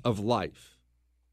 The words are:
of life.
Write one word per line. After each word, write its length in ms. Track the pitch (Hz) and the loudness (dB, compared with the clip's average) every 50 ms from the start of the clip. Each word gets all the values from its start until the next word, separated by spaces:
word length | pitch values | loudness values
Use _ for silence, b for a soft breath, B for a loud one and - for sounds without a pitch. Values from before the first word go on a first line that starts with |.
| - | 0
of 140 | 123 107 104 | 0 0 0
life. 580 | 101 117 120 104 87 76 - - - - - _ _ _ _ _ _ _ _ _ _ _ | 0 0 0 0 0 -4 -8 -14 -20 -20 -20 _ _ _ _ _ _ _ _ _ _ _